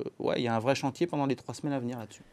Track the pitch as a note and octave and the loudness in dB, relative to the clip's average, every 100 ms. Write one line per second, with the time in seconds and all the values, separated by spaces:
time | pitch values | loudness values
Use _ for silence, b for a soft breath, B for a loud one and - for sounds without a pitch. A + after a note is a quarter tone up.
0 | - - - - A#2+ A2+ A#2+ C3+ C#3 - | -6 -2 0 2 2 2 2 2 0 0
1 | E3+ D3 C#3 - - - D3+ C#3 A#2+ B2 | 0 2 0 0 -4 -6 -2 -2 -2 -4
2 | G#2+ - b | -8 -14 b